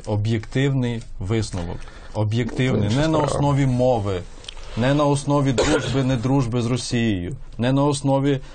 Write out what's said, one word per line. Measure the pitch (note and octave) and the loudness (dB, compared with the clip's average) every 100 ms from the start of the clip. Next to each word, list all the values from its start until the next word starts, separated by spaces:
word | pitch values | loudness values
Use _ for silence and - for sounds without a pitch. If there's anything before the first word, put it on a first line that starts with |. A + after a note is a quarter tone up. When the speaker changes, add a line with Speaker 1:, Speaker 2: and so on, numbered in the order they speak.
| - | -2
Speaker 1:
об'єктивний | G#2+ A2 A2+ - C3+ C#3 C#3 A#2+ A2+ - - | -2 0 -2 -2 0 2 0 -2 -4 -8 -8
висновок. | F#2 A2+ G#2 F#2 F2 F2+ - - - | -2 -2 -2 -4 -6 -8 -12 -14 -8
Об'єктивний. | G#2+ G#2 A#2 A#2 - B2+ A2 G#2 | -2 0 0 -2 0 0 2 2
Speaker 2:
Це | C3 | 2
інша | |
Speaker 1:
Не | D#3+ | 2
на | D#3 | 2
Speaker 2:
справа. | C#3+ - | 0 0
Speaker 1:
основі | C#3+ C#3 C3+ | 2 2 2
мови, | B2 B2+ A#2 G2+ F2+ - - - - - A2 | 2 2 2 0 -4 -6 -14 -14 -14 -8 -2
не | B2+ | 2
на | D3 C#3+ | 4 2
основі | C#3+ D3 C#3+ C#3 | 2 2 2 2
дружби, | A2+ - D3+ A#2 C#3 | 2 2 2 0 0
недружби | B2+ C3 B2+ C#3 A#2 B2 | 0 0 2 2 2 0
з | A#2 | 0
Росією, | B2 - A#2+ A2+ F#2 F2 - - - | -2 0 0 2 0 -2 -8 -10 -2
не | B2 | 0
на | C3+ | 2
основі | D3 C#3 C#3 C3+ C#3 C3+ - | 2 2 2 2 2 0 -2